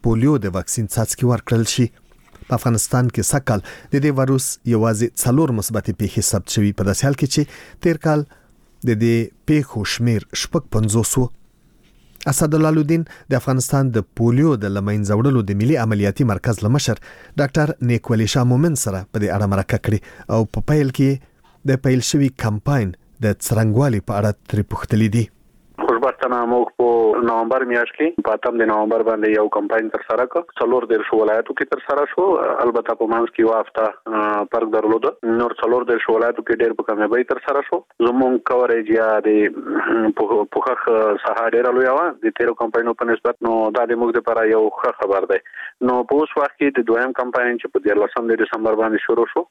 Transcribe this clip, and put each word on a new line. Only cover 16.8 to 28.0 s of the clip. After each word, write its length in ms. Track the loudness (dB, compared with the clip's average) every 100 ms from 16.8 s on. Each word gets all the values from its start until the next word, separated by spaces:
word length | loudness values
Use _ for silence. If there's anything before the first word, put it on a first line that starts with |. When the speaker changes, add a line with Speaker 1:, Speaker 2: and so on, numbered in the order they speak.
| 0 -4 -8 -20 -10 -4
Speaker 1:
ډاکټر 340 | -2 0 -2 -2 -2
نیک 200 | -2 0
ولی 160 | 0 0
شاه 140 | 2 2
مومن 280 | 2 2 0
سره 180 | -4 -6
په 200 | -6 -4
دې 60 | -2 0
اړه 160 | 0
مرکه 240 | 0 -2 -2 -2
کړې 120 | -4 -4 -20 -4 -2
او 140 | 0 -4
په 100 | 0
پیل 240 | 2 0 2
کې 720 | 0 0 -8 _ _ _ -2
د 120 | 0 2
پیل 180 | 0 2
شوي 220 | 0 0 0
کمپاین 520 | -4 -2 0 0 -2 -6 _ -4
د 140 | -2 -2 -2
څرنګوالي 580 | 0 2 2 2 0 -2
په 120 | -2
اړه 100 | -2 -4 -4
ترې 200 | -4 -4
پوښتلي 400 | -6 -2 2 2 2
دي. 80 | -2 _ _ _ _ -4
Speaker 2:
خوشبختانه 520 | -2 0 0 -2 -4 -2 0
موږ 160 | 0 -2 0
په 100 | 2 4 2 2 0
نومبر 340 | 0 0 -2 0
میاشت 240 | -2 -4
کې، 260 | -2